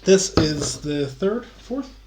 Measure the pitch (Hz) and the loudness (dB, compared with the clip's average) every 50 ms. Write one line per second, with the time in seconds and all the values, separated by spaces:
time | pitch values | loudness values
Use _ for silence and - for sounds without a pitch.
0 | - 185 190 190 185 - - - 160 151 151 147 139 131 - - - 147 147 143 | 6 6 6 6 4 2 0 0 0 0 0 -2 -4 -4 -4 -6 -6 -6 -2 -2
1 | 143 127 127 - 190 196 214 240 240 - - - - - 240 277 262 - - - | -4 -4 -4 -2 -2 -2 -2 -2 -6 -10 -20 -20 -10 -8 -6 -6 -6 -8 -14 -20
2 | - | -20